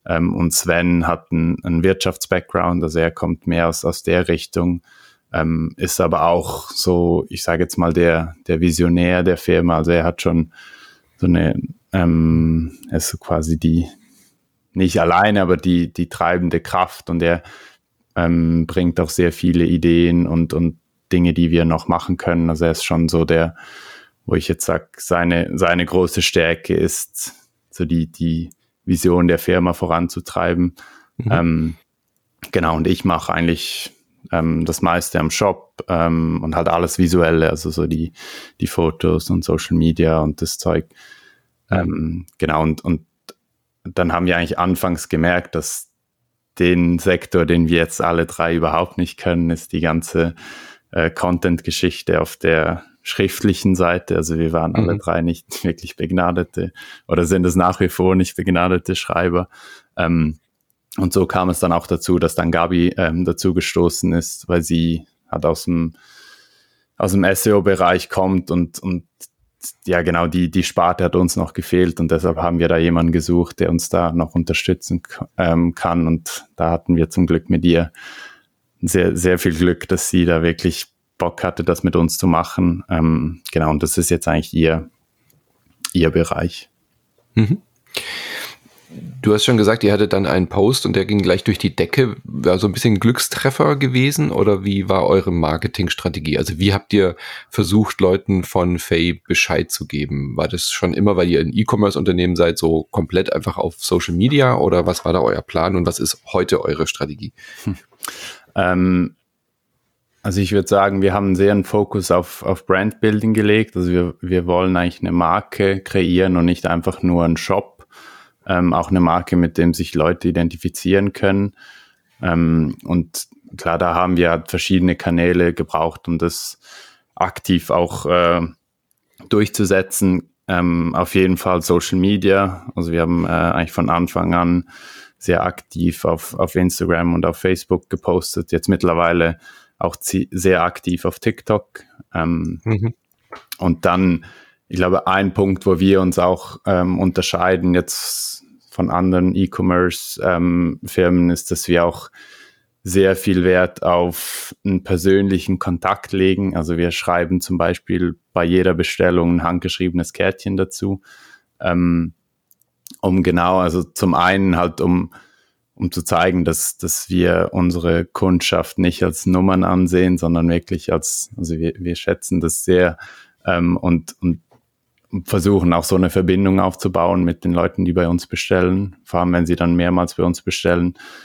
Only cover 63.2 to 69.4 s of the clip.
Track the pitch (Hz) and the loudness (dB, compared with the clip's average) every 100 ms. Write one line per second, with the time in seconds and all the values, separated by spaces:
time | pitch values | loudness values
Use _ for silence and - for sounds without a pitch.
63.2 | 90 85 95 87 - - 87 - 90 85 | -2 0 0 -2 -2 0 0 0 -2 -2
64.2 | - - - 87 80 85 82 82 - _ | -4 -12 -2 -2 0 0 0 -2 -8 _
65.2 | - 82 80 80 - 85 82 - _ - | -10 -4 -2 -2 -2 -2 -2 -8 _ -20
66.2 | - - _ _ _ _ _ - 95 98 | -20 -20 _ _ _ _ _ -4 0 2
67.2 | 92 92 110 104 92 92 87 92 - - | 2 2 4 4 4 2 4 2 0 -2
68.2 | 95 92 87 87 85 - 95 90 - _ | 0 0 0 -2 -2 -4 -6 -6 -8 _
69.2 | - _ | -20 _